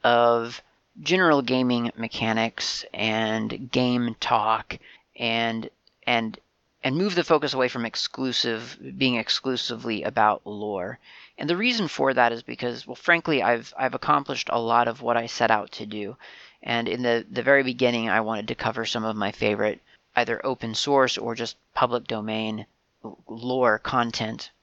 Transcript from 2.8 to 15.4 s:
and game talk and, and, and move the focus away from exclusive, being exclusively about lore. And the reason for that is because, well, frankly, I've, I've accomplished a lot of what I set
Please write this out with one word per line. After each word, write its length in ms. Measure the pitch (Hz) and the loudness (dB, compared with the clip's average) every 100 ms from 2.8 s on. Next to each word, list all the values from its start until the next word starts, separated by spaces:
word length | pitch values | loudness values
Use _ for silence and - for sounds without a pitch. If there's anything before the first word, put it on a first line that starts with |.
| - | -10
and 800 | 101 110 110 110 110 110 117 123 | -4 -2 0 0 -2 -4 -6 -4
game 420 | 131 127 123 120 113 | 0 2 2 -2 -4
talk 580 | - 120 107 110 - - - - _ - | 0 2 2 -2 -4 -16 -16 -20 _ -8
and, 540 | 120 113 117 113 113 _ _ _ - | -2 0 0 -2 -8 _ _ _ -2
and, 320 | 120 113 - _ _ _ _ | -2 -2 -8 _ _ _ _
and 140 | - 139 | -2 0
move 180 | 202 175 | 0 0
the 80 | |
focus 300 | 170 160 143 | 4 4 2
away 160 | 131 127 | 0 0
from 160 | 123 117 | 0 -6
exclusive, 920 | - - - 131 120 117 113 117 - 135 127 | -4 -8 -4 -2 0 -2 -2 -6 -14 -14 0
being 180 | 135 120 | 0 2
exclusively 880 | 113 - 131 123 - 113 110 107 | 0 -2 -2 -4 -4 -6 -4 -4
about 420 | 82 117 107 104 - | -2 4 4 4 -4
lore. 540 | 104 104 101 90 117 - - - - | -8 -6 -4 -6 -8 -16 -20 -20 -10
And 120 | 147 | -2
the 60 | 175 | 0
reason 320 | 233 233 175 | 0 0 -2
for 260 | - 135 | 0 0
that 200 | 127 120 | 4 4
is 100 | 117 | 2
because, 420 | 117 120 123 120 - | -8 -6 -4 -6 -10
well, 120 | 123 | -10
frankly, 440 | - 170 165 147 | 2 2 4 2
I've, 320 | 101 117 113 - | 4 2 -2 -2
I've 180 | 131 127 | -2 -2
accomplished 540 | - 147 139 135 - | 2 2 2 -6 -2
a 80 | - | 0
lot 300 | 113 117 120 | 2 4 4
of 120 | 113 | 0
what 140 | 117 117 | 0 0
I 120 | 117 | 0
set 220 | - | 0